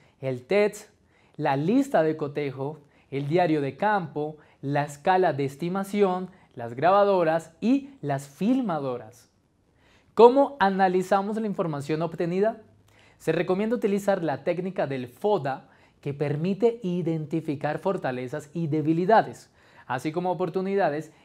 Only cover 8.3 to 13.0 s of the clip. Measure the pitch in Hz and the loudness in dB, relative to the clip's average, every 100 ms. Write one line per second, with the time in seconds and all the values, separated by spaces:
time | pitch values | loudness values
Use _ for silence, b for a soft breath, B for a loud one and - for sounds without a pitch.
8.3 | - 196 262 226 156 135 120 110 - _ | -2 0 2 0 -2 -4 -6 -10 -20 _
9.3 | _ _ _ _ b b b b - 233 | _ _ _ _ b b b b 8 8
10.3 | 277 277 - 196 190 190 185 185 196 196 | 8 2 2 2 4 2 2 2 0 0
11.3 | 220 220 190 175 147 143 156 170 165 170 | -4 -4 -4 -4 -4 -4 -4 -4 -4 -2
12.3 | 185 214 233 - _ _ b | 0 0 -2 -12 _ _ b